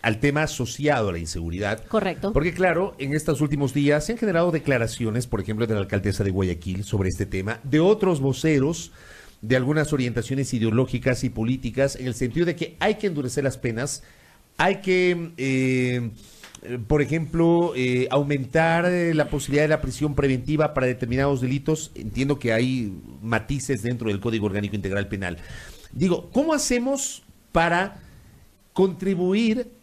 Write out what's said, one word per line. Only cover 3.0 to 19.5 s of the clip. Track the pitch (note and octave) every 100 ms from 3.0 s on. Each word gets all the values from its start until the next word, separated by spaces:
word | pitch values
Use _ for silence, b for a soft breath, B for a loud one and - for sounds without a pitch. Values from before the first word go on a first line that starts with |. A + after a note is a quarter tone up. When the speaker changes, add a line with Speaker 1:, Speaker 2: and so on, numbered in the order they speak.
| C3+ D3
Speaker 1:
estos | D3+ C#3+
últimos | D3+ C#3+ C#3
días | D3 C#3+ D3 D3+
se |
han | A#3
generado | G#3+ E3 F3
declaraciones, | D#3+ C#3+ B2+ A2+ - A2+ A2+ A#2+
por | G#2+
ejemplo, | F#2+ G#2+ A2+
de |
la | G#2+
alcaldesa | G2 G2+ G2+ F2+
de | G2+
Guayaquil | F#2+ F#2 E2+ G2 F#2
sobre | G2+ G#2 F#2
este | F#2 G2+
tema, | F#2+ G2 A#2
de | C#3 D3+
otros | F3+ G#3+ G3 D#3
voceros | C3+ C3 D#3+ D3 C#3 E3 - B B B B B
de | G#2+ B2+
algunas | B2+ D3+ D3
orientaciones | C#3+ B2 A#2 A2 C3+ C3
ideológicas | A#2+ A2+ A2+ B2+ A#2+ C3 B2
y | B2+
políticas, | G#2+ A2+ B2+ B2 B2 C3+ -
en | B2+
el |
sentido | A#2+ B2 D3 E3+
de | E3+
que | E3 -
hay | F#3 G#3+
que | G3+
endurecer | D3+ B2+ D3+
las | C3+ A#2+
penas, | B2 A2+ C#3+ - b b b b _ -
hay | E3+ G3
que, | F#3+ F#3 F3+ F3 E3 E3+
eh, | C3+ C3 C3 B2+ B2+ B2 A#2+ G#2+ B B B -
eh, | - B2 G#2
por | D3+
ejemplo, | C3 D#3+ D#3 E3 E3 E3+ E3+ B2+
eh, | B2+ B2 B2
aumentar, | C#3 C#3+ C#3+ B2 D#3+ E3 E3 F3
eh, | F3+ E3+
la | D#3 D3
posibilidad | D3 -